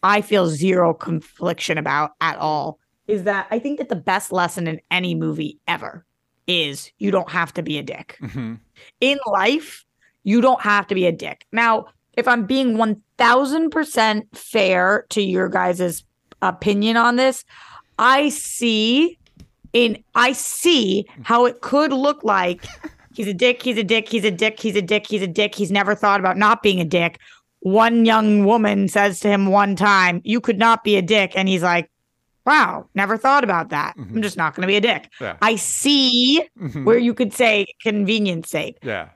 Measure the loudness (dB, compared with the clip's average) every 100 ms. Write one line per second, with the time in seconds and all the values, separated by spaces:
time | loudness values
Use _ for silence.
0 | 2 0 2 0 0 0 0 2 2 0
1 | -4 -8 -8 _ -6 -6 -4 -4 -2 -2
2 | -4 _ -4 -4 -4 -4 -6 -10 _ _
3 | -6 -4 -2 -4 -4 -6 -4 -6 -6 -6
4 | -2 -4 -2 -4 -4 -4 -8 -8 _ -4
5 | -2 -4 -4 -4 -8 -10 -8 -8 -8 -16
6 | _ _ _ _ -4 -4 -2 -8 -14 _
7 | -2 -2 -2 -4 -4 -6 -6 -6 -8 -14
8 | -16 -16 -12 -10 -10 -12 _ _ -20 _
9 | -2 0 -2 0 0 0 -6 -20 _ _
10 | _ _ 0 2 4 2 2 0 0 0
11 | 0 0 -8 -14 _ -2 0 0 -4 _
12 | _ -4 0 0 0 0 0 0 0 -2
13 | _ _ 2 4 2 0 -2 -2 -4 0
14 | 0 0 -6 -18 -6 0 2 2 2 0
15 | -2 -4 -2 0 -2 0 -2 0 -2 -4
16 | _ _ _ -6 -4 -2 -2 0 0 2
17 | 2 2 0 0 -10 -20 -20 -20 _ 0
18 | 4 4 2 -2 -10 -4 0 0 2 2
19 | 2 -2 _ _ -20 _ -4 0 0 -2
20 | _ 0 0 0 -6 -2 2 2 2 -2
21 | -4 -12 -2 2 2 0 -2 0 2 0
22 | -2 -2 -2 0 0 -4 -12 -18 -20 _
23 | _ -10 -8 0 0 0 -2 -2 0 0
24 | 0 -2 -2 0 -2 -2 -2 -2 0 -2
25 | -2 -4 -4 -2 -4 -2 -2 0 0 0
26 | 2 2 2 2 2 4 2 0 0 0
27 | -2 -6 -20 -20 _ _ 0 4 4 4
28 | 4 4 4 4 4 4 2 2 0 2
29 | 0 0 0 2 2 2 2 2 4 4
30 | 4 0 -2 -2 0 2 4 2 2 0
31 | 2 2 2 0 0 0 2 0 -2 _
32 | _ _ _ _ 2 4 4 -2 -8 -4
33 | -2 0 2 2 2 -2 -2 -4 -6 -8
34 | -8 -4 -4 -2 -4 -2 0 2 2 -2
35 | -6 -12 -10 -2 0 0 -4 -4 2 2
36 | 2 2 2 2 -2 _ -10 -4 2 2
37 | 2 0 -2 2 2 2 -2 -6 -4 -2
38 | 0 0 0 -4 -6 -6 -6 -10 -8 -8
39 | -8